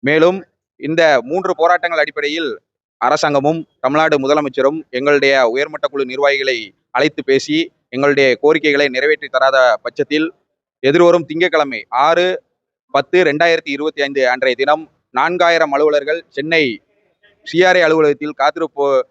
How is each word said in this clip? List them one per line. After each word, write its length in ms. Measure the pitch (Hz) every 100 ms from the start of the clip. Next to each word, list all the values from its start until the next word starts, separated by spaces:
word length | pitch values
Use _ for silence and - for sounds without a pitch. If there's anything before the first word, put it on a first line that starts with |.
மேலும் 340 | 131 156 165 190 - _ _ _
இந்த 220 | 139 160 160 135 120
மூன்று 220 | 170 190 180
போராட்டங்கள் 460 | 165 175 175 165
அடிப்படையில் 460 | 151 151 147 156 151 107 _ _ _ _
அரசாங்கமும் 580 | 120 151 156 143 139 165 156 _
தமிழ்நாடு 320 | 131 147 160 147
முதலமைச்சரும் 560 | 135 151 147 127 135 156 -
எங்களுடைய 440 | 127 139 143 135 139 123
உயர்மட்ட 360 | 123 151 151 147
குழு 160 | 143 131
நிர்வாகிகளை 460 | 131 143 139 135 123 104 _ _
அழைத்து 300 | 123 151 151
பேசி 340 | 135 135 - 151 165 _ _ 123
எங்களுடைய 320 | 143 139 135 120
கோரிக்கைகளை 440 | 147 160 151 143 143 127
நிறைவேற்றி 320 | 143 156 143
தராத 300 | 131 131 135 127 107
பட்சத்தில் 440 | - - 143 151 160 - _ _ _ _
எதிர்வரும் 440 | 131 151 175 175 156
திங்கட்கிழமை 520 | 156 175 165 143 117 - 120 143
ஆறு 200 | 165 180 220 _ _ _ _ _
பத்து 240 | 139 139 180
ரெண்டாயிரத்தி 480 | 170 147 170 165 156 139
இருபத்தி 260 | 156 147 143
ஐந்து 180 | 139 127
அன்றைய 260 | 127 131 120
தினம் 280 | 139 156 156 _ _ 123
நான்காயிரம் 580 | 151 175 170 165 156 139
அலுவலர்கள் 460 | 151 147 143 165 -
சென்னை 340 | - 151 165 139 107 _ _ _ _ _ _ -
சி 120 | 165
ஆர் 160 | 185 180
ஏ 40 | 165
அலுவலகத்தில் 520 | 160 151 143 151 147
காத்திருப்பு 440 | 139 165 160 - 143 135 123